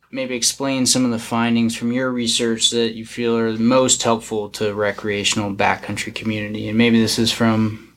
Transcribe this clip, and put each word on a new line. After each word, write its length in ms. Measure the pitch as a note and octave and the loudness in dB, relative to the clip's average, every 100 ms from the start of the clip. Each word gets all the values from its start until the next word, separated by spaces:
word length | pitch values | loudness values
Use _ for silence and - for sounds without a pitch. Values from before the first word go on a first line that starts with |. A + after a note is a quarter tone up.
| _ | _
maybe 240 | C3 B2+ B2 | -8 -6 -2
explain 500 | A2+ - C#3 C3+ B2 | -4 -2 -2 0 2
some 200 | B2+ B2+ | 2 2
of 60 | |
the 80 | A2+ | 0
findings 580 | - A#2 A#2 A#2 A#2 A#2 | -2 0 2 2 2 0
from 160 | A#2 | -4
your 180 | B2+ C3 | -2 -2
research 600 | B2 A#2 A#2 A#2+ A2+ - | -2 -2 0 0 0 0
that 220 | A#2+ A2+ | 0 -2
you 120 | A2+ A2 | -2 -10
feel 320 | - A#2 A2+ | -4 0 0
are 160 | A2+ | 0
the 60 | A2 | 2
most 440 | A2+ C3 C3 - | 4 4 4 2
helpful 460 | A#2+ A2+ - G#2+ G2+ | 2 0 -2 -6 -6
to 240 | - G#2+ | -4 -2
recreational 800 | G2+ G#2 G2+ G#2+ G2+ G2 - G#2 G2 | 0 -2 -2 -4 -2 -2 -2 -2 0
backcountry 580 | G2+ F#2 - G#2 - | 0 0 -4 -8 -8
community. 540 | - A2+ G#2+ G#2 G#2+ G#2+ | -8 -6 -4 -6 -6 -2
And 100 | G#2+ | 2
maybe 220 | A#2 A2+ | 4 6
this 180 | A2 - | 4 2
is 140 | A2 | 0
from, 640 | - A2+ A2 A2 A2 - | 2 2 2 0 -2 -14